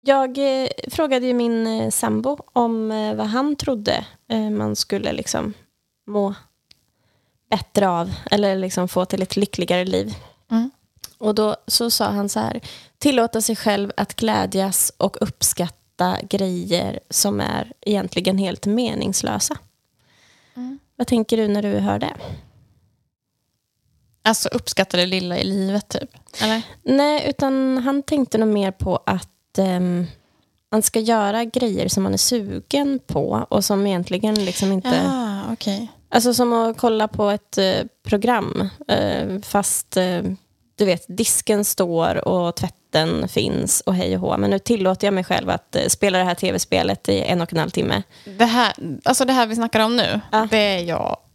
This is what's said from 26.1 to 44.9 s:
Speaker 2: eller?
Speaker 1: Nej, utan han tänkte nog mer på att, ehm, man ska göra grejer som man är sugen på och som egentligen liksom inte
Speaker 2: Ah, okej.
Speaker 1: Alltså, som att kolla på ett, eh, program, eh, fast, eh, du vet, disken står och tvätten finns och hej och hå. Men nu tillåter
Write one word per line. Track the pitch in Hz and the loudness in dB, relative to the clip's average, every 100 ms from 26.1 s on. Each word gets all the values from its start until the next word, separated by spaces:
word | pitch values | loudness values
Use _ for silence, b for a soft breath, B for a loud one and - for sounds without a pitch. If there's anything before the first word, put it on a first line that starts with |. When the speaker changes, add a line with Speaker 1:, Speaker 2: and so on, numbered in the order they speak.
| - - - | -14 -20 -4
Speaker 2:
eller? | 220 226 226 B | -2 -2 -4 B
Speaker 1:
Nej, | - 269 294 302 - | 2 4 4 2 0
utan | 269 277 269 262 262 | 0 0 2 2 0
han | 254 277 | 0 -2
tänkte | 277 302 247 220 | 0 0 2 2
nog | 220 | 2
mer | 208 190 | 2 0
på | 196 190 170 - | -2 -2 -2 0
att, | 190 - _ _ - | -2 -4 _ _ 0
ehm, | 190 180 180 175 170 b b b b _ _ | 0 2 0 0 -2 b b b b _ _
man | 220 | 0
ska | 214 226 | 2 0
göra | 220 226 202 220 233 | 2 2 2 0 -2
grejer | 247 240 190 190 | -2 0 0 0
som | 202 | 0
man | 190 | 0
är | 196 | 2
sugen | - 240 196 185 - 285 285 269 - | 2 0 -2 -8 -2 0 0 -2 -2
på | 160 143 - - | -2 0 -2 0
och | 202 196 | 0 2
som | 202 202 | 0 2
egentligen | 185 180 185 214 214 190 | 0 -2 -2 0 0 -2
liksom | 180 196 | 0 0
inte | 190 247 247 277 | 0 2 0 2
Speaker 2:
Ah, | 262 226 196 202 | -2 -4 -4 -6
okej. | 226 - 196 226 - _ | -6 -4 -4 -6 -14 _
Speaker 1:
Alltså, | 220 240 | 2 4
som | 240 240 | 2 2
att | 233 226 220 | 2 0 2
kolla | 240 220 214 | 2 2 0
på | - 208 | 0 0
ett, | 208 _ - | 0 _ 0
eh, | 190 190 - _ - | 2 0 -4 _ -2
program, | 208 226 233 - - 196 - - | 0 2 2 0 -2 -4 -6 -2
eh, | 202 - - 196 190 | 0 0 -2 -4 -6
fast, | - 202 196 - - - | -2 -2 0 -2 -2 0
eh, | 185 175 185 190 _ _ _ - | 0 0 -4 -6 _ _ _ 0
du | 202 | 2
vet, | 175 - | 2 -4
disken | 185 233 - - 208 208 | -2 0 0 2 2 2
står | - 180 165 165 - - | 0 0 2 2 2 0
och | 185 170 - | 0 0 -2
tvätten | 185 - _ 156 160 170 185 | -6 -6 _ 0 2 0 -2
finns | - - - - - | -2 0 -2 0 0
och | - 185 | 0 0
hej | 185 185 | 0 0
och | |
hå. | 185 - | 0 0
Men | 202 | 2
nu | 196 | 0
tillåter | - 233 185 | 0 2 2